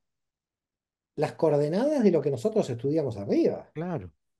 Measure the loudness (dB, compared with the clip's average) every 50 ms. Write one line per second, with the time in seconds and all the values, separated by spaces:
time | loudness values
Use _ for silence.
0 | _ _ _ _ _ _ _ _ _ _ _ _ _ _ _ _ _ _ _ _
1 | _ _ -4 -4 -4 -4 -2 0 2 2 4 2 2 0 0 0 0 0 2 4
2 | 4 4 4 4 0 0 -4 -2 -2 -2 0 0 -2 -2 -4 -4 -2 -2 0 0
3 | -2 -2 -6 -6 -4 -2 0 2 2 2 0 -2 -10 -14 -10 -10 -8 -6 -6 -8
4 | -8 -12 _ _ _ _ _